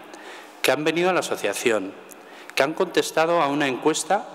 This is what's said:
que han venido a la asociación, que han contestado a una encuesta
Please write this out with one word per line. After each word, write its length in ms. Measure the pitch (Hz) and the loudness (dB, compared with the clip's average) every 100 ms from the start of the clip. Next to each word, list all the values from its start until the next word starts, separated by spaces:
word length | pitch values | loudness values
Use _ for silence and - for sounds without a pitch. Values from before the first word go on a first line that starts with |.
| - - - - - - | -20 -18 -18 -18 -18 -2
que 100 | - | 2
han 140 | 135 | 2
venido 240 | 156 160 185 | 2 0 2
a 40 | |
la 80 | 170 | 0
asociación, 760 | - 107 104 98 123 107 95 - - - - - - | 0 -2 -2 0 2 2 -2 -12 -20 -20 -20 -20 -8
que 80 | - | 0
han 120 | 139 | 0
contestado 680 | 160 180 160 - 160 165 170 | 0 0 0 0 0 2 4
a 60 | 143 | 2
una 200 | 147 139 | 2 0
encuesta 640 | 117 156 156 - 196 - | 2 0 0 0 -2 -2